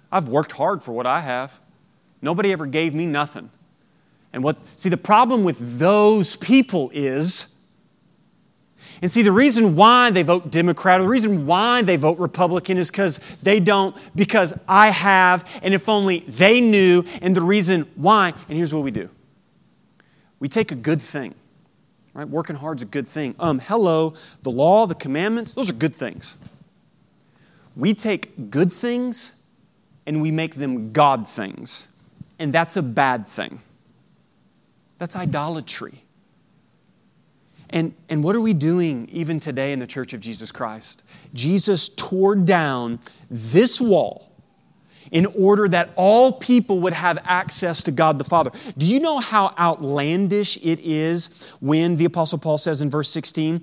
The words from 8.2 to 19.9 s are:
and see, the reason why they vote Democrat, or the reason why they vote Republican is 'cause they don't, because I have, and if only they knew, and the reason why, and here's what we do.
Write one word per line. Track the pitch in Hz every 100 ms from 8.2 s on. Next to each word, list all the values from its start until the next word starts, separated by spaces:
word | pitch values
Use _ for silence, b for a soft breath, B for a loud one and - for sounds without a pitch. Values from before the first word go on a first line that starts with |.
| _ _ _ _ _ B B B
and | 175
see, | 233
the | 208
reason | 190 285 233 220 156
why | 214 247 240
they | 185
vote | 170 175 156
Democrat, | 160 175 170 190 185
or | 190
the |
reason | 254 220 190 139
why | 175 226 247
they | 196 170
vote | 151 170
Republican | 175 - 180 180 - 185
is | 175
'cause | - 196 143 B B
they | 190 208
don't, | 175 196 190 B B -
because | 202 226 175 170 -
I | 190 214
have, | 180 190 190 185 180 180 -
and | 180
if | 190 208
only | 208 196 175 -
they | 117 190 240
knew, | 233 208 190 175 175 B
and | 180 185
the |
reason | 170 208 175 180 143 -
why, | 165 214 180 143 -
and | 151
here's | 165 156
what |
we | 135
do. | 107 90 _ _ _ _ _ _ _ _